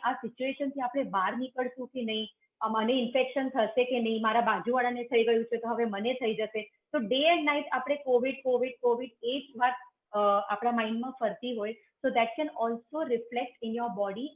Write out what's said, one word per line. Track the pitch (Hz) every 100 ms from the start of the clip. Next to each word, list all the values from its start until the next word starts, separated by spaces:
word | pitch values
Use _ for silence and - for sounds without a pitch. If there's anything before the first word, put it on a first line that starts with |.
આ | -
સિચ્યુએશનથી | 262 233 - 262 269 277 277
આપણે | 247 269
બહાર | 214 190 190 233
નીકળશું | 254 254 247 254 247
કે | 262
નહીં, | 226 220 214 _ _ -
અ, | 220
મને | 220 220
ઇન્ફેક્શન | 262 233 262 254 277 262
થશે | 262 214 247
કે | 247 247
નહીં, | 226 220
મારા | 220 233
બાજુવાળાને | 214 202 196 254 247 240
થઈ | 240 240
ગયું | 233 233
છે | 226 226
તો | 226
હવે | 226 233
મને | 202 226
થઈ | 254 226 214
જશે. | 214 214 208 _ _
તો | 302
day | 208 262 311
and | 339 294
night | 294 285
આપણે | 254 254 285
કોવિડ, | 269 247 262 240
કોવિડ, | 262 247 254 -
કોવિડ, | 240 233 262 _
એ | 233 269
જ | - 226
વાત, | 247 - - _ _
અ, | 208 202 202 -
આપણા | 208 240
માઇન્ડમાં | 233 220 226 262
ફરતી | 262 220 208 247 226
હોય, | 208 226 _ _ 262
so |
that | 226 226 -
can | 302
also | - 233 233 - 302 285
reflect | 233 233 240 262 - 226
in |
your | 233 240 190
body | 202 196 294